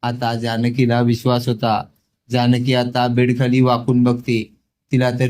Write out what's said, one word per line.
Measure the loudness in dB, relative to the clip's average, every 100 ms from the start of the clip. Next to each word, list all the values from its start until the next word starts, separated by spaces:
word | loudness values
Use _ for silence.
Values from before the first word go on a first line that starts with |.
आता | -8 -4 -4
जानकीला | -4 -4 -2 -2 0 0 2
विश्वास | 2 0 0 0 -2
होता. | -2 -2 -2 -4 _ _ _ -6
जानकी | 0 2 2 2
आता | 0 0 -2 0
बेडखाली | 2 0 2 0 2
वाकून | 2 2 0 2
बघते, | 2 0 -2 -4 -4 _ _ _ -4
तिला | 0 0
तर | 0